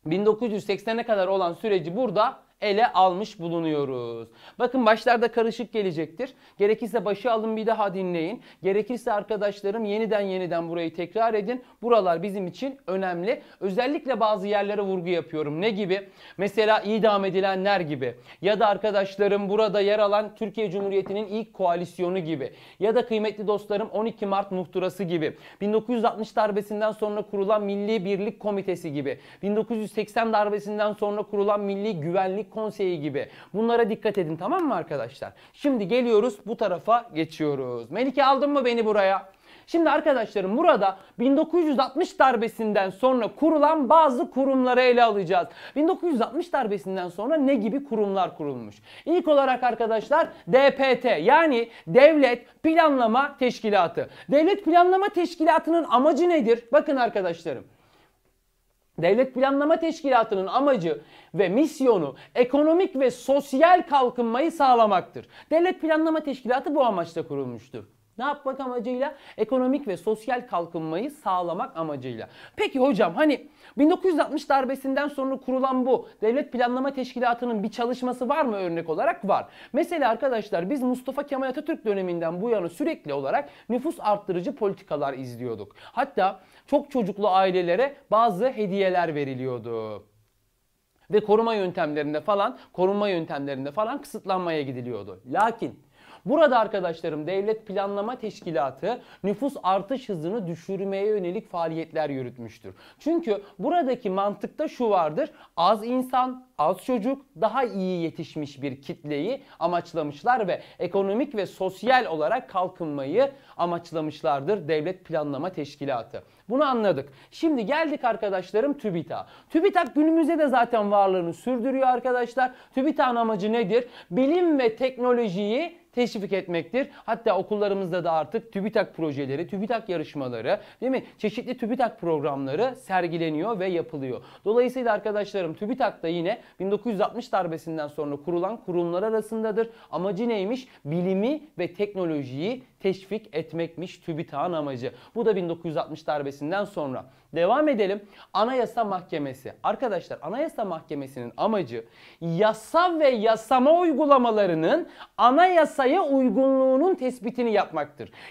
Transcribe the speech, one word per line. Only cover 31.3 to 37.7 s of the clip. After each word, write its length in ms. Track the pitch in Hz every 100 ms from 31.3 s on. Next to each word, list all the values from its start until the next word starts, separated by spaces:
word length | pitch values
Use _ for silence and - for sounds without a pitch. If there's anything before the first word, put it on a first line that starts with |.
| 202 202 208
Milli 400 | 202 196 208 180
Güvenlik 540 | 151 185 190 190 208
Konseyi 480 | 220 214 208 190 170
gibi. 260 | 147 135 117 - -
Bunlara 360 | 190 226 233 226
dikkat 280 | 214 214 202
edin, 200 | 160 160
tamam 260 | 185 370
mı 120 | 320 208
arkadaşlar? 580 | - 147 117 - 98 - -
Şimdi 340 | _ 285 254 185
geliyoruz, 520 | 247 240 214 240 - -
bu 120 | 226
tarafa 520 | 196 170 170 233 233 156
geçiyoruz. 760 | 160 - 151 139 127